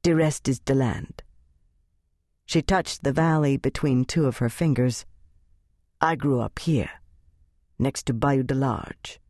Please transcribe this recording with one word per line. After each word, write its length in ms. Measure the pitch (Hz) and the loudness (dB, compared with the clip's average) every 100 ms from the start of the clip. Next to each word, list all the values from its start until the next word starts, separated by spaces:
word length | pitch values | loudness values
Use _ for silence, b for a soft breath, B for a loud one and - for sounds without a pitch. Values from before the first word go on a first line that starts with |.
"De 100 | 175 | 4
rest 360 | 160 156 - - | 4 2 0 -4
is 100 | 127 | -4
de 160 | - 135 | 0 2
land." 480 | 123 82 - - - - _ _ _ _ _ _ _ _ _ _ - | 2 -2 -8 -16 -20 -20 _ _ _ _ _ _ _ _ _ _ -2
She 160 | 170 | -2
touched 420 | - 190 - - | 2 0 -2 -4
the 100 | 143 | -2
valley 420 | 143 165 156 147 139 | 2 2 4 2 0
between 480 | 135 - 151 127 | -2 -2 0 2
two 220 | - 165 139 | 0 0 0
of 140 | 120 | 0
her 100 | 120 | -4
fingers. 560 | - 165 123 127 120 - - - _ _ _ _ _ _ _ | 0 0 2 0 -2 -12 -20 -20 _ _ _ _ _ _ _
"I 160 | 160 156 | 0 2
grew 240 | 143 123 | 2 2
up 180 | 110 - | 0 -4
here, 300 | - 147 - - - - _ _ _ _ _ - | -2 0 -2 -10 -20 -20 _ _ _ _ _ -2
next 260 | 131 - - | -2 -2 -4
to 60 | |
Bayou 300 | 117 139 135 | 0 2 2
de 100 | 127 | 0
Large." 680 | 135 135 95 - - - - | 0 0 -2 -8 -16 -18 -20